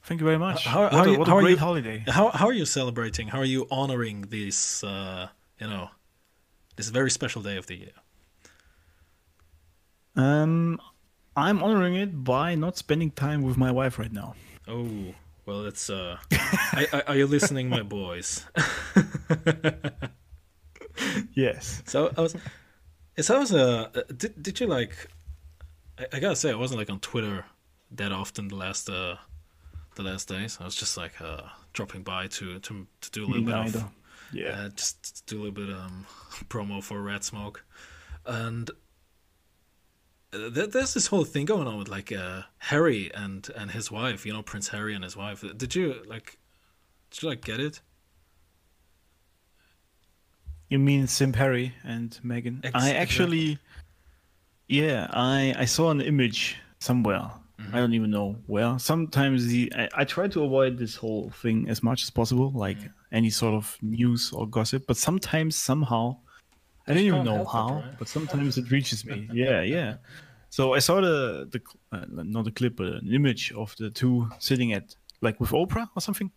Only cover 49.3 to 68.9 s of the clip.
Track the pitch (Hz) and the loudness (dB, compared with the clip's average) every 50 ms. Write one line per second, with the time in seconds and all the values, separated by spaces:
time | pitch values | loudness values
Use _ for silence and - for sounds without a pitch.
49.3 | _ _ _ _ _ _ _ _ _ _ _ _ _ _ _ _ _ _ _ _ | _ _ _ _ _ _ _ _ _ _ _ _ _ _ _ _ _ _ _ _
50.3 | _ _ _ - - - - _ 139 135 139 139 143 139 135 123 - - 139 135 | _ _ _ -14 -14 -14 -4 _ 4 4 6 6 6 4 2 2 2 2 2 2
51.3 | 123 107 139 135 127 123 123 127 123 - - - 117 117 117 113 - - - 120 | 4 4 4 4 2 0 -2 -4 -8 -12 -12 -8 -6 -6 -6 -8 -10 -10 -6 -6
52.3 | 120 120 120 120 123 135 - 120 123 123 127 139 139 139 175 - - - 180 175 | -6 -4 -4 -6 -8 -6 -8 -2 0 2 4 4 4 2 0 0 2 2 2 2
53.3 | 165 160 160 151 151 - _ _ - - - _ _ _ _ - _ _ _ _ | 2 0 0 0 -2 -4 _ _ -20 -20 -20 _ _ _ _ -20 _ _ _ _
54.3 | _ _ _ _ _ _ _ - 139 143 151 156 135 110 80 - - 120 123 127 | _ _ _ _ _ _ _ 0 2 2 4 2 2 0 -2 -2 0 0 2 2
55.3 | 135 139 135 135 127 - 127 117 - - 160 165 156 143 135 156 151 139 127 117 | 4 4 2 2 2 2 0 0 4 4 4 4 4 2 2 2 4 4 4 2
56.3 | 104 - - - - - - - _ _ - - 123 123 113 104 98 - - - | 2 -2 -4 -4 -4 -8 -16 -20 _ _ -2 2 2 4 4 2 2 0 -2 -8
57.3 | - - - _ _ - 113 98 104 120 123 117 117 113 110 107 104 104 104 101 | -12 -16 -20 _ _ -14 -12 -4 0 2 4 4 4 2 2 2 2 0 0 -2
58.3 | 104 117 - - 104 104 113 117 127 127 - - 156 165 165 156 - 139 139 139 | -4 -6 -6 -2 0 2 2 2 0 0 0 0 2 2 0 2 2 4 4 4
59.3 | 135 127 120 120 120 123 120 - - - 113 - - - 143 139 - 175 190 202 | 4 2 2 2 2 2 2 0 0 -2 -2 -2 0 0 0 0 0 0 0 0
60.3 | 196 165 147 139 131 135 135 131 123 123 120 110 - - - 113 110 107 90 110 | 2 0 2 4 6 6 4 4 2 -2 -4 -6 -6 -6 -4 -4 -4 -4 -4 -6
61.3 | 120 - - 117 110 110 - - 113 - - 117 127 - - - - - 113 110 | -10 -4 0 2 2 2 2 0 -2 0 2 0 2 0 -2 -2 0 0 2 4
62.3 | 127 123 135 139 135 120 101 95 101 104 - - - _ _ _ - 113 113 113 | 4 2 2 2 0 -2 -2 -2 -4 -6 -10 -14 -18 _ _ _ 2 2 4 4
63.3 | 107 - 120 113 107 107 104 - - - - 110 110 113 123 123 120 117 - - | 2 2 2 2 2 0 -2 -4 -10 -6 -4 -4 0 2 4 4 4 2 0 -4
64.3 | - - 113 107 113 117 113 - - 135 135 - 123 - - - 175 190 - - | -4 -6 -6 -2 0 0 0 2 0 -4 0 0 0 2 2 2 2 0 0 0
65.3 | - 160 160 160 156 - - - 131 151 151 113 120 113 117 120 131 - _ - | 0 2 2 0 0 -2 0 0 2 2 2 2 2 0 0 0 -4 -6 _ -20
66.3 | - - _ _ _ _ _ _ _ _ _ - 143 175 202 202 170 143 127 117 | -20 -20 _ _ _ _ _ _ _ _ _ 2 4 4 6 6 4 4 4 2
67.3 | 107 107 101 104 - 117 110 120 139 151 - 127 - - 117 - - 151 156 139 | 2 0 0 0 0 0 0 0 -2 -4 -6 -10 -12 -12 -12 -6 -6 -6 -4 -2
68.3 | - 139 143 139 123 131 123 120 131 143 131 - | 0 0 0 2 0 0 0 2 2 2 2 0